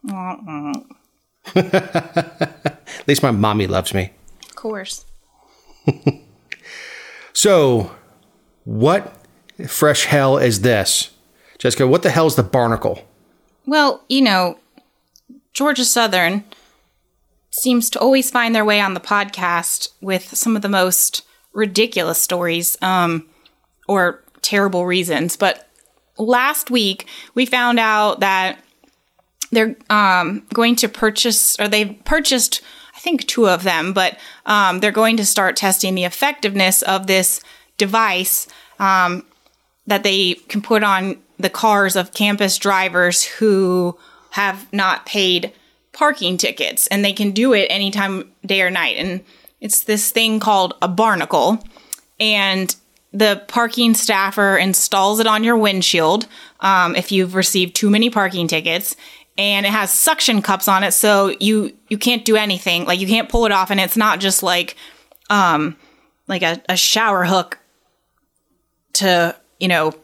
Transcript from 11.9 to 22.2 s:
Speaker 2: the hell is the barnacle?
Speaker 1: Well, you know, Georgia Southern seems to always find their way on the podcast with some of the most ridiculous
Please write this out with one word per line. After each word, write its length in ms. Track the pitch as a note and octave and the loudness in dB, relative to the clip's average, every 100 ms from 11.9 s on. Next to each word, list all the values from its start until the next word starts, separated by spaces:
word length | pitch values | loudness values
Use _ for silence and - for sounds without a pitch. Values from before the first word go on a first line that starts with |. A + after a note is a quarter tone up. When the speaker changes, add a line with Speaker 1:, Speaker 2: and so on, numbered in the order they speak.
| E3 | 4
Speaker 2:
the 80 | F3 | 2
hell 160 | D#3+ D#3+ | 2 2
is 80 | - | 2
the 80 | |
barnacle? 640 | G#2+ C3 A#2 A2+ - F2 - _ _ _ _ _ - | 0 2 2 0 -2 -6 -12 _ _ _ _ _ -2
Speaker 1:
Well, 380 | D4+ C#4+ - _ | 2 2 0 _
you 120 | C4+ | 2
know, 380 | B3+ F#3+ F3+ - _ _ _ _ _ _ _ B3+ _ | 4 2 0 -4 _ _ _ _ _ _ _ -20 _
Georgia 320 | - C#4+ C4 B3 | -2 -2 0 0
Southern 580 | - A3+ F#3 E3+ G3+ G#3 - _ _ _ _ _ _ _ _ _ | 0 0 2 0 -2 -8 -20 _ _ _ _ _ _ _ _ _
seems 400 | - B3+ B3 A#3 | -4 0 0 0
to 80 | - | 0
always 300 | B3 C4+ B3+ | 2 2 2
find 240 | B3 A#3 | -2 0
their 120 | A3+ G#3+ | 2 2
way 140 | G#3 | 2
on 120 | G3 | 0
the 60 | F3+ | -4
podcast 880 | - G#3 G3 G3+ F3+ F3 E3+ - - _ | -2 -2 -2 -4 -2 -2 -2 -6 -8 _
with 340 | F#3+ F#3 - - | -4 -4 -4 -4
some 200 | A#3 A3 | -2 -2
of 60 | |
the 80 | G3+ | 0
most 540 | G3+ F#3 F#3 - - _ _ _ | 0 2 0 -2 -4 _ _ _
ridiculous 680 | G3+ G#3+ F#3 A3 G3+ E3 E3 | -4 -2 0 -2 0 -2 -2